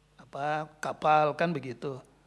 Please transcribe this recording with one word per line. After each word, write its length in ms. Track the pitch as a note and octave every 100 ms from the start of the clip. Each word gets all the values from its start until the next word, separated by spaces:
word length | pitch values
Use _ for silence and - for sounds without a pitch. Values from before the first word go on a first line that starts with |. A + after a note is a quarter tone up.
| _ _
apa, 500 | - C#3 D3 D3+ D#3 -
kapal, 560 | C#3 - D#3 D3+ D3+ C#3+
kan 160 | E3+
begitu. 480 | D#3 B2+ A#2+ D3 B2+ - _